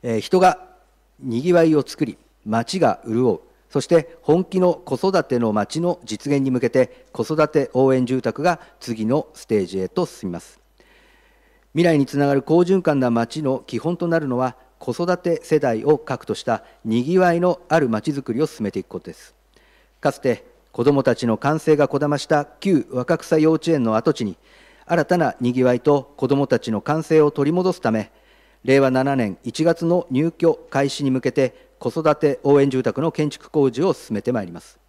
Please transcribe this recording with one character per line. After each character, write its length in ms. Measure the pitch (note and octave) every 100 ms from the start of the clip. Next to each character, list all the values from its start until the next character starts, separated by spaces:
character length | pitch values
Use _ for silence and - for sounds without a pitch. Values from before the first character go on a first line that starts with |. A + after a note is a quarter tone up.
え 140 | B2 A2+
ー、 40 |
人 200 | - F#3
が 180 | F#3 - - _ _ _ _ _
に 200 | C3+ A#2
ぎ 100 | D#3+
わ 100 | F3
い 140 | E3 D3+
を 60 | -
作 180 | -
り、 140 | C#3+ - _ _
街 360 | G#2+ A2+ A#2 F#3
が 200 | C#3+ - A#2
潤 280 | A2+ B2+
う、 60 | F2+ - _ _
そ 100 | C#3+
し 60 | -
て 300 | E3+ - -
本 220 | - E3
気 140 | F#3 F#3
の 160 | F3+
子 220 | E3 - C3
育 260 | F#3+ F#3
て 140 | - B2
の 140 | A2+
街 280 | G#2+ G2+ D#3+
の 200 | F3 E3+
実 280 | A#2 G#2+ C#3+
現 100 | C#3+
に 80 | C3+
向 100 | B2+
け 100 | A#2+
て、 360 | C3 B2 - _
子 100 | -
育 260 | A2+ D#3 D3+
て 220 | D#3 C3
応 220 | B2+ C3+
援 100 | C3
住 160 | B2 C3
宅 220 | A#2+ -
が 180 | E3 E3 - _
次 260 | - A2 A2
の 220 | C#3+ -
ス 120 | - -
テ 160 | G#2+
ー 40 | F#2
ジ 120 | F#2+
へ 100 | F#2
と 160 | -
進 260 | - - G2
み 20 |
ま 80 | E2+
す。 200 | - _ _ _ _ _ _ _ _ _ _ _ _
未 120 | D#3
来 140 | F3 D#3
に 80 | C3+
つ 120 | C#3
な 80 | C#3+
が 80 |
る 80 | C#3
好 140 | B2+ D#3+
循 260 | F3 F#3+
環 180 | E3+ C#3+
な 100 | B2
街 320 | A#2 A#2 D#3
の 200 | C#3+ C3 -
基 120 | A2+
本 180 | D#3+ F3
と 120 | F3
な 100 | E3
る 80 | C#3+
の 100 | B2
は、 200 | B2+ - _ _
子 100 | -
育 260 | A#2+ F3 F3
て 240 | F3 D#3+
世 160 | - D#3
代 240 | C#3 A2
を 120 | C#3 D3
核 280 | - B2+
と 100 | -
し 80 | G#2
た 220 | - A2 - _
に 200 | A2+ A#2
ぎ 140 | C3 F#3
わ 140 | F3+
い 60 | E3+
の 220 | F3+ E3 -
あ 100 | D#3+
る 100 | C3
街 220 | G#2+ D#3
づ 100 | C#3
く 120 | C3
り 80 | A#2
を 40 | D#3
進 180 | -
め 80 | G#2
て 80 | F#2+
い 40 |
く 40 | -
こ 100 | F#2
と 80 | -
で 60 |
す。 220 | - - _ _ _ _ _ _ _
か 120 | C#3+
つ 80 | -
て 240 | - A#2 - _ _
子 100 | -
ど 100 | B2
も 120 | C#3+
た 100 | C3+
ち 140 | A#2+ A#2
の 100 | G#2+
歓 220 | C#3 D#3
声 160 | D#3+ D3
が 100 | C#3
こ 140 | C#3
だ 80 | D3
ま 100 | C#3+
し 80 | -
た 180 | D3+
旧 440 | D3 _ G3 D#3+ -
若 280 | B2 B2 E3
草 200 | - D#3
幼 140 | D#3
稚 180 | D#3+ -
園 140 | D#3
の 120 | A2+ A2
跡 160 | -
地 120 | C#3+
に、 120 | G#2 - _ _ - _
新 200 | - E3+
た 120 | D3 F3+
な 200 | C#3 -
に 120 | B2
ぎ 100 | B2
わ 100 | B2+
い 80 | B2
と 320 | - C#3+ B2+ -
子 100 | B2+
ど 80 |
も 140 | C#3 C#3
た 100 | B2
ち 140 | -
の 80 | G#2+
歓 240 | - D#3
声 160 | D#3 D#3+
を 100 | D3
取 200 | D3 C#3+
り 40 |
戻 180 | F3 F#3
す 80 | -
た 120 | A#2
め、 180 | A2 G2+ _ _ _ _ _
令 140 | B2+ C#3
和 140 | C3+
七 240 | B2+ C3+ C3+
年 220 | G#2+ F2
一 220 | A#2+ -
月 200 | D#3+ E3
の 220 | E3+ F3 -
入 200 | C3 E3
居 240 | - E3 D#3 -
開 180 | C#3 C#3
始 140 | -
に 80 | C#3+
向 100 | C3
け 120 | B2+
て、 400 | C#3+ B2 - _ _
子 80 | E3
育 260 | E3 D#3
て 240 | D3+ D3 C3
応 160 | C#3 C#3+
援 100 | C#3+
住 140 | -
宅 160 | - -
の 100 | E3
建 180 | - D3+
築 200 | - -
工 220 | D#3 C3+
事 100 | A#2+
を 100 | F3+
進 220 | - -
め 80 | G#2+
て 80 | A#2+
ま 100 | B2
い 60 | F#2
り 60 |
ま 80 | E2+
す。 180 | - _